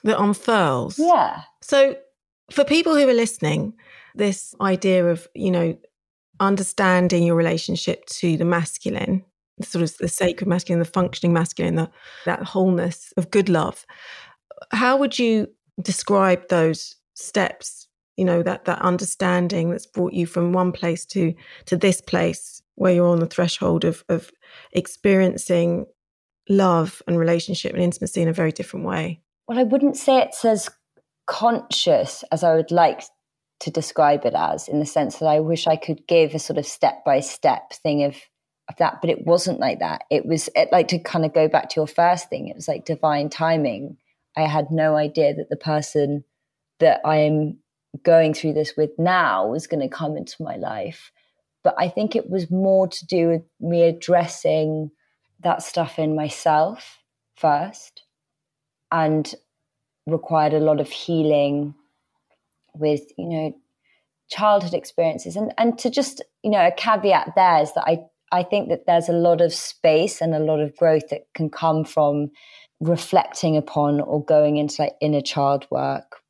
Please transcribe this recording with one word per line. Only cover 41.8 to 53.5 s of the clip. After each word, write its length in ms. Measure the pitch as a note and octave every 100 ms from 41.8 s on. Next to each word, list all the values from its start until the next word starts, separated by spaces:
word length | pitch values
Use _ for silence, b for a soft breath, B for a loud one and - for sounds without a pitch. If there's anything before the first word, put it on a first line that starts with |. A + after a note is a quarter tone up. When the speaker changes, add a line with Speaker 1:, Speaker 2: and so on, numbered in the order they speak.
Speaker 2:
your 80 | D3+
first 420 | - E3+ F3+ -
thing, 160 | - -
it 80 |
was, 140 | - E3
like, 160 | C#3
divine 440 | - D#3 D#3 D3 D3+
timing. 680 | - D#3+ E3 C#3 G#2+ C#3+ - _ _ _ -
I 60 |
had 280 | D#3 D3+ D3
no 240 | D#3+ D#3
idea 400 | D3+ D3+ D3+ C#3+
that 160 | D3+ -
the 60 | D3+
person 640 | D#3+ D3+ D3+ D3+ C#3+ D3 - _ _ _ _ _
that 220 | D#3 -
I 120 | - D#3
am 420 | D3+ D3+ D3+ - _ _ _ C#3+
going 300 | - E3 D#3
through 180 | D3+ D#3+
this 220 | D3+ D3+ -
with 140 | D3+ D#3
now 500 | E3+ F#3 D3+ F#2+ G2+
was 180 | C#3 -
gonna 220 | D#3 C3
come 280 | - D#3 D3+
into 240 | - -
my 100 | D#3
life. 560 | - - A2 F#2+ - - _ _ _ _ _
But 100 | - -
I 120 | F3
think 260 | - G#3+
it 160 | A3+ -
was 220 | F#3 E3
more 340 | F#3 F#3+ F#3+ F#3
to 200 | - E3
do 220 | F#3 E3
with 140 | E3 E3